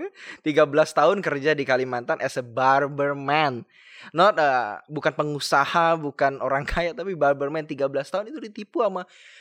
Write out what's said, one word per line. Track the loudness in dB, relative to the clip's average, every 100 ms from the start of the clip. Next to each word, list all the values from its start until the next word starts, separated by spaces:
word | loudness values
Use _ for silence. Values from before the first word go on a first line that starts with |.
| -4 -14 -20 -8
Tiga | -2 2
belas | 4 4 2
tahun | 4 4 4
kerja | 0 -2 0
di | 0
Kalimantan | 2 0 0 -4 -4 -4
as | -4 -6
a |
barber | -8 0 4 4 2 0 -2
man. | -2 0 2 2 -2 -10 _ -20 -20 -6
Not | 2 4 4
a, | 2 2 0 -6 -10
bukan | -4 -2
pengusaha, | -2 -2 -4 0 2 2 2 2 2
bukan | -2 0 0 0
orang | -2 -2
kaya, | -2 -2 -4
tapi | -4 -8
barber | 0 2 2 -2
man | -6
tiga | -6 -4 -2
belas | -2 -4
tahun | -6 -8
itu | -10
ditipu | -14 -14 -8 -2
sama | -2 -2 -10 _ -20 -20